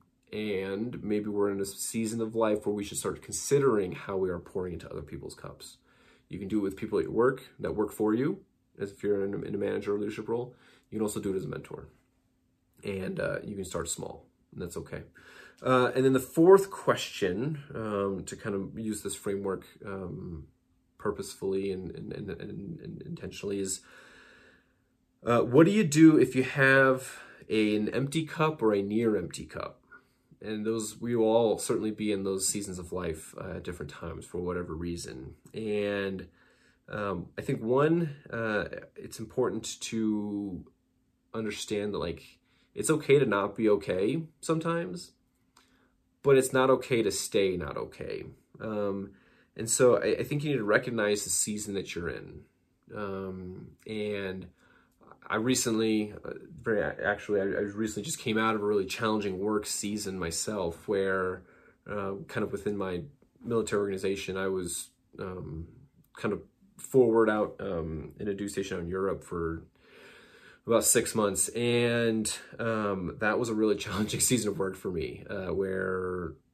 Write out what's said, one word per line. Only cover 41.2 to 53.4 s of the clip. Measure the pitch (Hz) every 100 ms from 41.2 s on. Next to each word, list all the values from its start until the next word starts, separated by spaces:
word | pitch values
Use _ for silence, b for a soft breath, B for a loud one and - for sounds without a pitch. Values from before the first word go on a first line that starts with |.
| _
understand | 113 110 104 - 104 104
that, | 92
like, | 85 82 - _ b b b
it's | - 120
okay | 151 147 143
to | 123
not | 101 98 -
be | 107
okay | 101 - 92 107 156 160 _
sometimes, | - 160 165 170 185 180 - _ _ _ _ b b b b b _ _
but | 139 135
it's | 127
not | 131 131
okay | 131 - 120
to | 101
stay | - - 107 98 87
not | 73 -
okay. | - - - - - - _ -
Um, | 110 104 101 98 101 b b b b -
and | 113
so | - 127 113
I, | 107 -
I |
think | - 147
you | 147
need | 135
to |
recognize | 104 110 - 113 104 104
the | -
season | - - 104 104
that | 98 -
you're | - 85
in. | 55 50 76 - _ _ _ -
Um, | 107 101 95 95 92